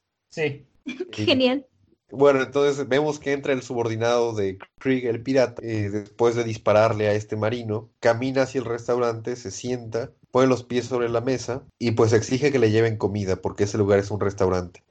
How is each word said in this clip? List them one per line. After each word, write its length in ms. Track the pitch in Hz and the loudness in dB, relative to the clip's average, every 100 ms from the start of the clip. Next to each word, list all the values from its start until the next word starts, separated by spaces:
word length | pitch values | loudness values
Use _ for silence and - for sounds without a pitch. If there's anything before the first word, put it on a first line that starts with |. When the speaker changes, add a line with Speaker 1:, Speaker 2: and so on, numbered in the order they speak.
| _ _ _ | _ _ _
Speaker 1:
Sí. 360 | - 151 131 - | -6 -6 -6 -14
Speaker 2:
<laughs> 120 | _ - | _ -14
Qué 100 | - 359 - | -12 -10 -4
Speaker 3:
Sí. 80 | 107 | 0
Speaker 2:
genial. 400 | 269 254 269 - _ _ _ _ | 2 2 0 -6 _ _ _ _
Speaker 3:
Bueno, 320 | 117 143 135 | 4 6 6
entonces 440 | 131 143 143 139 123 | 2 0 0 0 0
vemos 300 | 131 151 147 | 0 0 -2
que 140 | 143 | -4
entra 180 | 143 143 | -4 -2
el 120 | 135 | -2
subordinado 680 | 123 127 117 113 117 120 117 107 | -2 -4 -2 0 0 2 0 -2
de 240 | 98 95 - _ | -4 -6 -14 _
Krieg, 280 | 131 131 123 | -2 0 0
el 160 | 113 | -4
pirata, 360 | 123 131 120 117 117 | 0 2 2 -2 -6
eh, 240 | 110 101 | -4 -2
después 460 | 104 101 - 117 117 | -4 -8 0 2 2
de 80 | |
dispararle 640 | 117 110 - 104 113 107 104 | -2 -2 2 4 4 2 0
a 60 | |
este 220 | 104 107 107 | 0 -2 -4
marino, 540 | 107 120 113 107 - _ | -2 -2 -4 -6 -8 _
camina 440 | 120 117 131 131 | 2 2 0 0
hacia 160 | 131 139 | 0 -2
el 60 | 113 | -4
restaurante, 720 | 117 120 123 120 113 117 123 | -6 -2 0 0 -2 -6 -8
se 140 | 98 | -10
sienta, 640 | - 123 123 117 117 131 - _ | -10 -6 -6 -6 -6 -6 -12 _
pone 160 | 127 131 | 2 4
los 160 | 123 | 2
pies 240 | 117 123 113 | -2 -4 -2
sobre 240 | 123 120 | -2 0
la 100 | 117 | -2
mesa 420 | 120 127 - 127 - - | -2 -4 -4 -8 -12 -6
y, 120 | 117 | -2
pues, 220 | 113 117 | 2 4
exige 380 | 110 107 131 143 | 4 2 0 2
que 80 | 127 | 4
le 100 | 110 | 4
lleven 280 | 110 113 110 | 4 2 0
comida 400 | 107 101 95 90 | -2 -2 -2 -4
porque 260 | 98 - | -4 -4
ese 160 | 101 113 | -2 0
lugar 180 | 98 101 | 2 2
es 140 | 101 | 2
un 80 | 104 | -2
restaurante. 640 | 101 98 92 92 90 - _ | -4 0 0 0 -4 -12 _